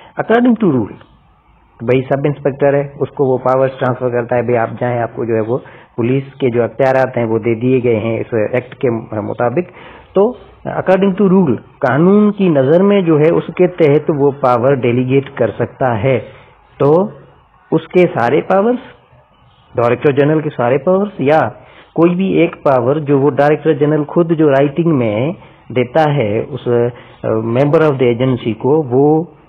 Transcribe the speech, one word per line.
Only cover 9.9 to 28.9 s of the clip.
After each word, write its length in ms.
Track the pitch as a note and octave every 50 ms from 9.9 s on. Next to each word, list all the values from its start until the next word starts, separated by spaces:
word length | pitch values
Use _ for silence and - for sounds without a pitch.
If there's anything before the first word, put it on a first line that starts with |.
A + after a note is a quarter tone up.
| - - - - -
तो 240 | F#3 G3+ A#3+ B3 - - - - - - -
according 440 | - - C#3 F#3 F#3 F#3+ F#3+ G3 F#3
to 140 | F#3+ G#3+ F#3+
rule, 280 | F3+ G3 F#3 D3 A2 F#2
कानून 680 | - - - - - C3 A#2+ C#3 E3 F#3 G3 G#3 G#3 G#3
की 180 | G3+ G#3 G3 F3+
नज़र 340 | D#3+ C#3 C3 C3 D#3+ F3 F#3+
में 220 | G3+ G3+ G3+ F#3
जो 140 | E3 D#3+ C#3+
है 120 | D3+ D#3+
उसके 360 | E3+ E3 - - E3 - F3+
तहत 400 | F3+ F3+ - E3+ D3 C#3+ D3+ D3+ -
वो 200 | E3 C#3+ C#3 C#3+
power 460 | C3 C#3 - B2+ B2 A#2+ A2+ C3+ C#3+
delegate 520 | B2+ A#2+ B2 A#2 B2 B2+ B2+ C3 C3+ C3+ -
कर 220 | - - B2 A2
सकता 440 | G2+ - A#2+ A2 - - C#3+ B2+ A#2+
है। 240 | G#2+ G2+ C3+ C3 A2+ - - - - - - _ _ _ _ _ -
तो 320 | - C#3 D3+ E3+ G3 A3 - - - - _ _ _ _ _ _ _ - -
उसके 300 | D#3+ - - - F#3 F3+
सारे 380 | E3+ E3 C3+ A2+ A#2+ C3 D#3+
powers, 380 | - - F#3 G3 G3 A#3 B3 B3 - - - _ _ _ _ _ _ _ _ _ _ _ _ _ _ _ -
director 360 | A#2 A#2 A#2+ B2 B2 - D3+ C3+
जनरल 280 | B2 C#3 D3 D#3 D#3
के 100 | D3+ D3+
सारे 280 | - - A#2+ A#2+ C3 D3
powers, 340 | C3 F3+ F#3 F#3+ G3+ G#3 G3+ -
या 200 | C3 C3+ D3+ D#3+ C3 A2 - - - - - - - _ -
कोई 200 | - E3 F3 F3
भी 300 | F3+ F#3+ F#3+ F3 D#3 E3
एक 100 | E3+ -
पावर 440 | - - D3 C#3 B2+ A#2 B2 C#3 D#3+
जो 200 | D3+ C3+ C#3+ C#3
वो 120 | C3+ D3
डायरेक्टर 480 | C3+ B2+ C#3+ D3 D#3 D3 D3 D#3 D#3+ C#3
general 260 | D3 D3 D#3 D3+ D3
खुद 240 | D3 - F3 F3 E3
जो 200 | E3+ D3+ D#3+ D3
राइटिंग 380 | C3+ C3+ C#3+ D3 C#3+ E3+ E3+
में 480 | E3+ D#3+ C3+ A#2+ A2 G#2 G#2+ B2+ D3+ G3 - - - - - _ - A#2+
देता 380 | B2+ B2 A#2+ - D#3+ D#3 D3+
है 320 | C#3+ C#3+ A#2 G#2 G#2 A2+ C3
उस, 260 | C3+ D3 B2 - B2+
अ, 200 | A#2+ A#2+ A#2+ A#2+ A#2+ - - - - - - A#2
member 520 | A2 A2 A2 A2+ A#2 B2 C#3 D3 C#3+ D#3+
of 120 | D#3 D3+ C#3+
the 220 | B2+ C3 B2 A#2+
agency 400 | A2+ B2+ C3 B2+ A#2 - B2 G#2+
को, 280 | - - B2+ C#3+ D#3+ D#3
वो 540 | B2+